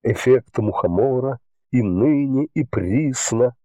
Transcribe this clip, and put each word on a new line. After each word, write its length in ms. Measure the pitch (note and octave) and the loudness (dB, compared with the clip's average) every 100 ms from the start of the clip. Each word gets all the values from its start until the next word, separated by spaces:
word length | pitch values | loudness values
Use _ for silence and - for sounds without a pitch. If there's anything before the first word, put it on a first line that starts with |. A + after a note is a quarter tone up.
Эффект 560 | A2+ - B2+ B2+ - - | -4 -2 2 2 2 -4
мухомора 800 | G#2+ - F2+ F2+ C3 B2+ C3 B2+ _ _ _ | -4 -2 -2 0 0 0 -4 -8 _ _ _
и 100 | B2+ | 0
ныне, 640 | G#2+ F2+ C3+ C#3+ C#3 C3+ D3+ | 0 2 2 2 0 -2 -2
и 100 | D#3+ | -4
присно 920 | B2+ - F2+ A#2 D3+ B2+ - A2+ B2 A#2+ | -4 -4 -2 0 0 -4 -4 0 0 -2